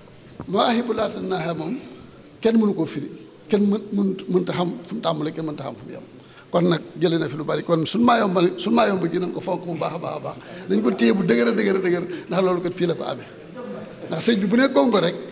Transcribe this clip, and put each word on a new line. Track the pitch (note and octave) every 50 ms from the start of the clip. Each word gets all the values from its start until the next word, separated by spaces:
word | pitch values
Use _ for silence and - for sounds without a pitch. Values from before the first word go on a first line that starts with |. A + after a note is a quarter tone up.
| - - - - - - - - - -
mawaahibu | F3+ G#3+ B3+ B3+ A#3 A#3 - A3+ G#3+
laa | A3 G#3+ A3+
tantahaa | - F#3+ F#3 F#3 F#3+ F3 D#3+ E3+ E3+
moom | E3 D#3 E3+ B3 D4+ - - - - - - - - - - - -
kenn | - A3+ A3+ A3+
mënu | G#3+ G3+ F3+
koo | E3 D#3+
firi, | - - D3 - - - - - - - - - -
kenn | G#3+ G3 G3+ G3
mën, | G3+ G#3+ - -
mënut, | G3 G3 G3+ F#3+ F#3 - - -
mënta | F3+ F3+ - - -
xam | - F3+ F3 - - - -
fu | G3+
mu | A3+
tàmbalee, | - E3 E3 D3+ D3+ D#3 D#3
kenn | D#3+ D#3+
mënta | D#3 D3 D3 C3+
xam | C3+ A#2+
fu | - B2
mu | B2
yem. | B2 - - - - - - - - - - -
Kon | - F3 E3+ F3+
nag | E3+ D#3 - - - D#3
jëlee | D#3+ F3 E3 E3
na | D#3+ C#3+
fi | C#3
lu | D#3 D3
bari, | - D#3 D3+ D3
kon | - E3+ E3 D#3
suñu | - - A3+ A#3+
Mayumba, | B3 A#3+ A3+ G#3+ G3+ F3+ F#3+ E3+ F3+ - -
suñu | - G#3+ A#3
Mayumba | A#3 A3 G#3 G3 F#3 F3 E3
gi | E3 F3
nañ | F3+ F3 -
ko | -
fonk | - F#3+ F3+ E3+ F3
bu | E3+ E3 D3+
baax | E3 - D#3
a | E3+
baax | - C#3+ D#3
a | D3
baax, | C3+ C#3+ D#3 - - - F3 F3+ F#3+ -
dañ | G3 G#3+
ko | G#3+ B3
téye | F#3+ - A#3 A#3 G#3+
bu | G3 F3+
dëgër | E3+ A#3 A#3+ A#3+ A#3
a |
dëgër | G#3+ G3+ G#3 G3 F#3+
a | F#3+
dëgër, | F#3 F3+ F3 F3 E3+ E3+ - - - -
ndax | E3+ F3+ F#3+
loolu | F#3 F3+ F3
kat | - F3 -
fii | - F3 E3+
la | D#3+
ko | - -
amee. | B2+ C3+ A#2+ - - - - - - - - - - - - - - - - - -
Ndax | E3+ D#3+ -
sëñ | A3+ A#3 G3
bi | G3 F#3
bu | A3
ne | A#3+ C4+ C4+
Congo | C4+ C#4 C#4 B3 G#3 F#3+
rek, | E3 F3 - - - -